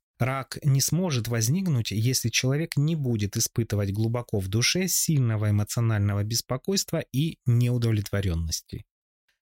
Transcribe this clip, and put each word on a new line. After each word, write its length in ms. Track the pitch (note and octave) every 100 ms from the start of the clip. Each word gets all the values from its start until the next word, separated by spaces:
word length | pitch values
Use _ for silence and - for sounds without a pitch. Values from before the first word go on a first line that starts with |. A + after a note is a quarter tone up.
| _ -
Рак 400 | B2 C3+ B2+ -
не 180 | D3 C3+
сможет 480 | - D#3+ F#3 B2+ A2
возникнуть, 640 | A#2 A2 F3 F#3 C3 G#2+
если 360 | G#2 A#2+ B2+ A2+
человек 480 | - B2+ C#3+ E3 -
не 180 | D3
будет 420 | E3 C3 A#2 G#2 A2+
испытывать 560 | - - A2+ G#2 G2+
глубоко 460 | G2+ A2+ A#2+ A#2 G#2
в 100 | F#2+
душе 380 | G#2+ - F3+ F#3
сильного 640 | - - D3 A#2+ G#2+ G#2+
эмоционального 760 | G#2 G#2 - A2+ G#2+ G2+ G2+
беспокойства 800 | G#2 A2+ - B2 - G3 - E3 -
и 260 | B2+ D#3+ - -
неудовлетворенности. 1400 | A#2 B2 B2 A#2 G#2+ G2+ G2+ F#2+ E2 D#2+ - - - - _ _ _ _ _